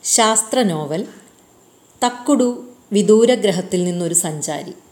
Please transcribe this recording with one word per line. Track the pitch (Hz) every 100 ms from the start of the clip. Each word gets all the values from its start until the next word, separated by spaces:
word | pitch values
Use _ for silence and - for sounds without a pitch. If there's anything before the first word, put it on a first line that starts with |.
ശാസ്ത്ര | - - 220 220 220 269
നോവൽ | 214 156 151 160 254 - - _ _ _ _ _ _ _
തക്കുടു | 247 247 - 285 247 240 - - _
വിദൂരഗ്രഹത്തിൽ | 208 196 214 233 247 202 180 185 185
നിന്നൊരു | 180 175 170
സഞ്ചാരി. | 170 170 151 151 147 - - _